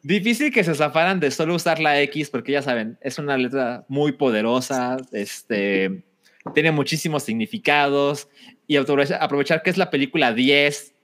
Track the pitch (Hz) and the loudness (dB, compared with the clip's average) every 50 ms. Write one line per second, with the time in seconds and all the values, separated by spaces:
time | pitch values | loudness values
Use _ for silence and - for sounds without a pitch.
0 | - 139 190 208 185 233 233 233 294 302 247 240 180 170 156 139 156 147 131 160 | 0 0 0 0 2 0 0 0 0 0 2 2 2 2 0 0 0 0 2 2
1 | 165 180 196 185 151 135 131 - 160 160 175 165 - 170 160 160 160 151 143 143 | 2 2 2 0 0 -2 0 0 -2 0 0 0 0 0 0 2 2 2 4 4
2 | 143 139 143 151 147 143 - 120 113 135 139 143 123 131 123 117 110 110 120 _ | 2 0 0 -6 -6 -4 -6 -8 -4 -2 -2 -2 0 -2 -2 -2 -2 -6 -8 _
3 | - 135 - - 147 143 139 131 127 123 123 135 127 117 123 - - - 135 143 | -8 -8 -8 -6 -4 -2 0 0 -2 -2 -2 -2 -2 -2 -4 -8 -10 -6 -2 0
4 | 147 151 139 - 147 127 113 107 110 117 120 127 127 - 135 127 123 123 127 131 | 0 0 0 2 0 2 2 2 2 2 0 0 0 -2 -4 -2 -2 -2 -4 -6
5 | 131 _ - - - - - - - _ 113 104 98 101 98 95 95 95 95 90 | -8 _ -6 -6 -6 -6 -10 -16 -8 _ -2 0 0 0 2 0 0 -2 -4 -8
6 | - _ _ _ _ _ _ _ _ - - 151 151 160 156 147 135 - 170 151 | -12 _ _ _ _ _ _ _ _ -2 0 2 2 2 2 0 0 0 -2 -2
7 | - 170 151 143 - - 110 113 110 - - 104 - 143 147 147 143 143 139 143 | -2 -2 -2 -2 -2 -2 -4 -4 -4 -4 -6 -4 0 2 2 4 4 2 2 2
8 | 143 143 147 143 - _ _ _ - - - _ _ - 147 143 135 139 143 139 | 0 0 -2 -4 -10 _ _ _ -20 -20 -20 _ _ 0 0 2 2 2 2 2
9 | 139 - - - 151 147 143 143 139 - 165 156 - 180 170 185 180 180 - 139 | 2 0 0 -2 -2 -2 0 -2 0 0 0 0 0 -2 0 0 0 0 0 -2
10 | 139 135 - 165 139 123 113 117 127 135 143 143 143 147 143 - - - _ _ | -2 0 0 2 2 2 2 2 4 4 4 4 4 2 0 -4 -12 -18 _ _